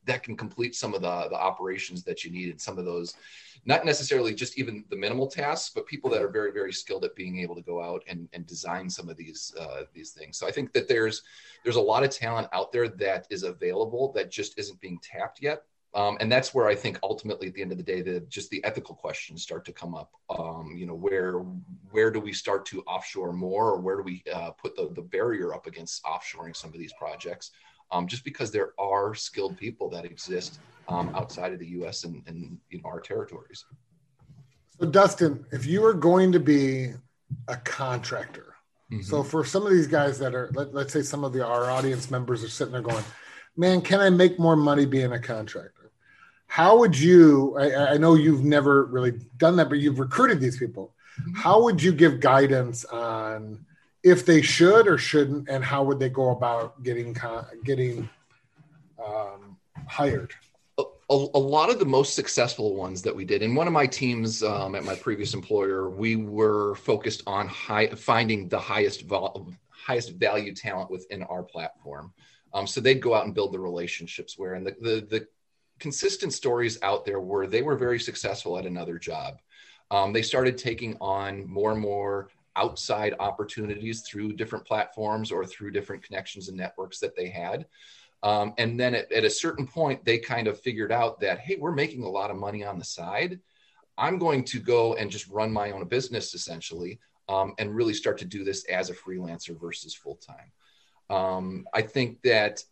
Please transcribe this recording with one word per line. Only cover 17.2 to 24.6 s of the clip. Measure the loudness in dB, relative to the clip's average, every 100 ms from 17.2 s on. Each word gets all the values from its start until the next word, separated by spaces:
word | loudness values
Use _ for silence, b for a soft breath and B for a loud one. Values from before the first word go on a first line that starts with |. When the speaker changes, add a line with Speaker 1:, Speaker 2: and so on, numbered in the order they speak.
| -8 -8 -10
Speaker 1:
at |
the | -10
end | -8
of | -8
the |
day, | -6 -6
the, | -4 -8 -8
just | -14 -10
the | -8
ethical | -6 -8 -12
questions | -14 -12 -10 -14 -16
start | -12 -12 -14
to |
come | -16 -14
up. | -14 -16 _ -12
Um, | -10 -8 -12 -14
you | -12 -12
know, |
where, | -6 -2 -2 -2 -4 -8 -14 -16 -20 -4
where | 2 2
do | 0
we | -6
start | -8 -4 -4 -4
to | -12
offshore | -8 -10 -8 -8 -8
more, | -6 -4 0 0
or | 0
where | -2 -4
do |
we, | -6 -12 -10
uh, | -10 -10
put | -12